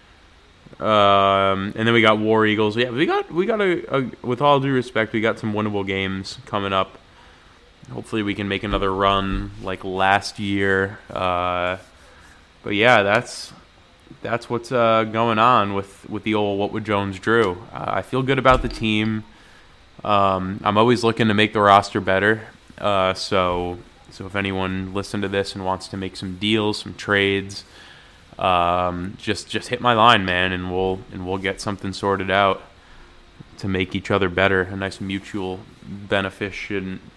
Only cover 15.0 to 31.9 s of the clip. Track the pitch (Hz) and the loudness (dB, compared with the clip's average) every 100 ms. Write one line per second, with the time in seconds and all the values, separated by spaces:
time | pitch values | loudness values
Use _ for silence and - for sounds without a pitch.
15 | 110 113 117 110 120 120 101 98 95 - | 0 0 0 4 4 4 2 -2 -6 -12
16 | - 104 110 107 104 98 101 107 107 101 | -12 -6 -2 0 0 0 -2 -4 -2 0
17 | 98 92 107 117 101 87 - - - 101 | -2 -2 2 4 2 0 -10 -10 -6 -4
18 | - 127 131 131 127 127 120 - 110 107 | -4 -2 0 2 4 4 2 -2 0 0
19 | 110 107 107 - - - - - - - | 0 -2 -8 -18 -20 -20 -20 -20 -20 -8
20 | 104 101 98 95 92 101 107 101 120 117 | 0 2 4 2 -2 -4 0 4 4 4
21 | 113 110 110 104 107 107 101 98 - 110 | 2 2 2 2 2 4 6 6 6 -2
22 | 92 95 104 110 107 - - - 104 98 | 0 2 2 2 -4 -20 -20 -6 -2 0
23 | 92 92 - 98 90 87 87 90 - - | 0 -2 -2 0 0 0 -4 -8 -14 -20
24 | - - 95 98 98 95 92 92 95 98 | -20 -16 -10 -6 -4 -2 -4 -4 -6 -6
25 | 95 104 101 98 98 101 92 92 - 98 | -6 -6 -2 -2 -4 -6 -6 -6 -6 -8
26 | 95 - 98 90 104 110 107 104 98 90 | -8 -8 -10 -4 0 2 0 -4 -8 -10
27 | - 101 98 98 98 98 - - - - | -2 2 2 0 -4 -12 -18 -20 -20 -20
28 | - - - - 92 90 87 90 90 90 | -20 -20 -18 -4 0 2 2 0 -2 -4
29 | 92 110 - 101 - 107 - 123 120 113 | -8 -8 -6 -6 -6 -8 -6 -2 2 6
30 | 113 110 92 90 92 90 90 90 95 95 | 6 6 2 0 0 -2 -4 -2 -2 -2
31 | - 92 90 98 95 98 107 98 98 | -8 -10 -6 -4 -4 -4 -6 -6 -8